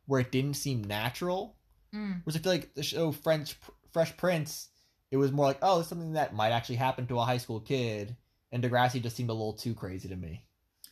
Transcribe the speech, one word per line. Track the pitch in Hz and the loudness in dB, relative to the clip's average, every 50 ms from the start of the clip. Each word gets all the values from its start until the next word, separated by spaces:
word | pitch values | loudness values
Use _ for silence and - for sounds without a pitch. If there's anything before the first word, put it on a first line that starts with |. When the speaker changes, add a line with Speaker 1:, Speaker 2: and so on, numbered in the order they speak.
| - | -4
Speaker 1:
where | - 139 131 | 0 2 2
it | 123 123 - | 2 2 2
didn't | 127 135 143 143 | 0 0 0 -2
seem | 143 - 143 131 117 104 | -2 -2 -2 -2 -2 -2
natural. | 98 101 104 110 123 123 - 180 180 180 190 208 226 - _ _ _ _ _ _ _ - | -2 -2 -2 -2 -2 -4 -4 -4 -2 -2 -2 -4 -8 -12 _ _ _ _ _ _ _ -10
Speaker 2:
Mm. | 214 214 202 190 180 170 | -8 -6 -6 -6 -6 -4
Speaker 1:
Whereas | - 151 | -2 -2
I | 160 | 0
feel | 160 185 185 | 2 2 2
like | 160 - - - | 2 0 -4 -8
the | 139 147 | -6 -4
show | - - - 165 160 143 | -4 0 0 2 0 0
French, | - - 165 160 156 143 - - - - - - _ _ _ - | 0 2 2 2 2 0 -6 -10 -14 -16 -20 -20 _ _ _ 0
Fresh | 170 165 160 - | 0 2 0 0
Prince, | - - 180 185 160 147 - - - - - _ _ _ _ _ _ _ - | 0 0 2 2 2 0 -4 -8 -12 -14 -16 _ _ _ _ _ _ _ -2
it | - | 2
was | 135 139 139 135 | 4 4 4 4
more | 143 143 | 4 4
like, | 135 139 - - | 4 4 4 4
"Oh, | 190 190 170 | 4 4 4
it's | 165 160 | 2 0
something | 185 170 165 160 160 | -6 -8 -6 -4 -2
that | 156 143 - - | 0 0 0 0
might | 107 107 113 | 0 2 2
actually | 117 117 113 - 127 | 2 2 0 -2 -2
happen | 117 131 131 135 - 127 | 0 0 0 0 0 -2
to | 120 131 120 | -2 0 0
a | 117 | 2
high | 120 127 120 | 2 0 0
school | - - 117 107 | -2 -4 -6 -6
kid." | 107 - 143 131 123 117 107 107 104 104 120 - _ _ _ _ _ - - | -4 -2 0 0 0 0 -2 -4 -6 -8 -10 -14 _ _ _ _ _ -8 -4
And | 123 120 | -2 0
Degrassi | 123 120 120 123 123 120 131 | 2 4 4 4 4 2 0
just | 117 117 117 | -4 -4 -4
seemed | - 123 117 | -4 -2 -2
a | 113 | -2
little | 110 110 107 107 | -2 -2 -4 -4
too | - - 120 113 | -4 -4 -6 -6
crazy | - - 95 92 95 92 92 | -4 -6 -8 -8 -8 -10 -8
to | 95 | -10
me. | 92 85 80 78 117 - _ _ _ _ _ _ _ - - | -8 -8 -10 -12 -12 -16 _ _ _ _ _ _ _ -20 -20